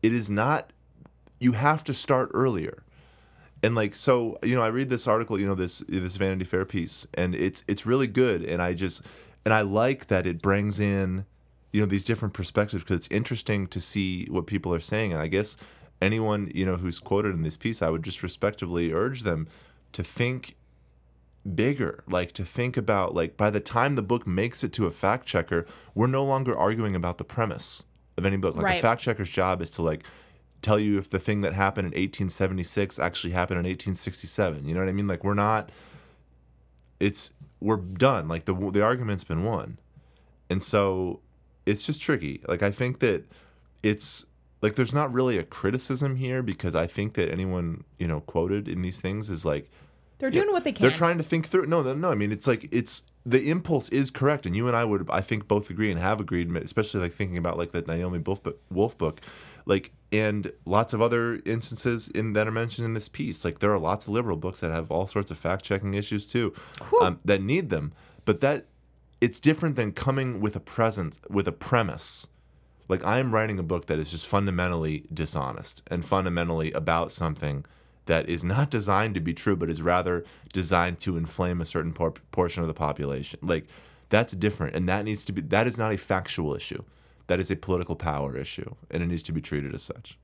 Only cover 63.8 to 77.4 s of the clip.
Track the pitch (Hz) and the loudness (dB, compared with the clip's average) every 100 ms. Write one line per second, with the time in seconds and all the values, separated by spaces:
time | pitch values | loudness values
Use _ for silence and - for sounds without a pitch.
63.8 | 80 101 - 107 120 85 90 90 85 80 | 2 -2 0 -2 0 -2 -4 -4 -2 -2
64.8 | 80 80 98 - 101 78 82 92 - 98 | 0 -2 0 -2 -4 -4 -2 -2 0 -2
65.8 | 101 98 101 104 - 123 110 - - - | 0 -2 -2 -4 -2 0 0 -4 -18 -16
66.8 | - 453 92 87 - 101 98 156 160 85 | 2 4 4 2 2 2 4 0 0 -2
67.8 | 73 - - - - 107 135 147 - _ | -2 -10 -20 -8 0 2 2 0 -4 _
68.8 | _ _ _ _ 120 120 147 156 165 131 | _ _ _ _ 0 4 2 4 0 0
69.8 | 107 92 - 135 131 113 104 104 - - | -2 -2 -2 0 -2 -2 -2 -2 -8 2
70.8 | 113 104 82 - - 101 87 80 - 120 | 2 2 -4 -8 -4 0 0 -2 0 2
71.8 | 104 - - - - _ _ _ _ _ | 2 0 0 0 -2 _ _ _ _ _
72.8 | - 95 90 117 127 110 110 98 85 87 | -2 -2 2 2 2 2 2 -2 0 -2
73.8 | - 78 78 82 - 101 98 90 90 85 | 0 -2 -2 -4 0 0 2 2 0 0
74.8 | 80 76 - 78 78 78 65 58 - - | -2 -4 -6 -4 -2 -2 -4 -6 -10 -12
75.8 | - 87 82 98 92 87 85 82 80 - | -6 -6 0 2 2 0 0 0 -2 -2
76.8 | 78 82 80 - 82 76 | 0 2 0 -2 -2 -2